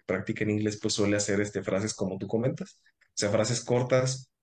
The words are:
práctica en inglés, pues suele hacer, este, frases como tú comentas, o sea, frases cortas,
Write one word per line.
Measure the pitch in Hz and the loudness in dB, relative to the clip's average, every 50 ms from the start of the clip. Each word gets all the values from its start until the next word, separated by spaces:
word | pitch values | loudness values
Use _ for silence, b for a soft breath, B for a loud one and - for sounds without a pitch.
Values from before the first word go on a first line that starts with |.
| - | -2
práctica | - 95 95 95 - 110 - 110 | -2 -2 -2 -2 -4 -4 -2 0
en | 107 | 0
inglés, | 104 104 107 107 104 - | 0 2 0 0 -2 -2
pues | - 104 - | -2 -2 0
suele | - 101 101 104 | 2 2 2 2
hacer, | 104 101 - 98 98 | 2 2 2 2 0
este, | 107 104 - 98 95 | 0 0 -2 -6 -2
frases | - 92 98 110 107 - | -2 -2 0 0 -2 -4
como | - 101 92 92 | -4 -4 -4 -4
tú | 95 95 | -6 -4
comentas, | 95 113 113 117 139 165 160 190 - - _ _ | -2 -2 0 0 0 -2 -4 -8 -14 -16 _ _
o | _ _ _ _ _ _ | _ _ _ _ _ _
sea, | - 107 101 | -2 0 2
frases | 110 107 104 117 120 - - | 2 2 2 2 0 -2 0
cortas, | - 120 123 127 - 131 127 131 131 - - - - _ _ | 0 2 2 2 4 2 2 2 2 -2 -4 -8 -16 _ _